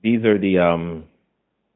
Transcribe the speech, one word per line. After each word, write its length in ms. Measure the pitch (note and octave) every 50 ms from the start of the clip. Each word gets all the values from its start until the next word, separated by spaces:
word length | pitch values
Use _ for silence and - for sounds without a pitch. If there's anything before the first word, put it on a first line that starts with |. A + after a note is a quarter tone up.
| _
these 220 | A2 A#2+ A#2 A2+
are 140 | A2+ G#2+ G2+
the, 200 | F#2 G2 F#2 F2+
um, 460 | F2 F2 E2+ E2 E2 E2+ E2+ D#2+ D#2 - _ _ _ _ _ _ _ _ _ _ _ _ _